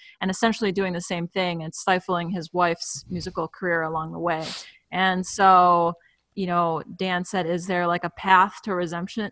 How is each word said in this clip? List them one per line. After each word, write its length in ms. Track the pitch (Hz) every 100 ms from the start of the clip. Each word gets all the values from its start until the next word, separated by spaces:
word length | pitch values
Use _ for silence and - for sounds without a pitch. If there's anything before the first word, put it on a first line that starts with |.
| - -
and 120 | 190
essentially 400 | 185 226 214 208
doing 220 | 196 190
the 80 | 175
same 260 | - 175 170
thing 340 | 196 180 170
and 140 | 156 -
stifling 560 | - 180 - 175 170
his 200 | 185 160
wife's 520 | 180 175 165 - - -
musical 400 | 175 185 180 160
career 360 | - 180 170
along 300 | 160 160 160
the 60 | 165
way. 280 | 170 160 156 - - - -
And 320 | 175 190 185
so, 680 | 180 - 190 185 180 175 170 170 _ _ _ 202
you 100 | 180
know, 360 | 175 170 160 - 175
Dan 260 | 185 180
said, 220 | 180 196 165
"Is 200 | 175 180
there, 220 | 180 175
like, 160 | 175
a 60 | 170
path 520 | - 190 185 196 -
to 120 | 220 180
redemption, 560 | 170 170 185 226 202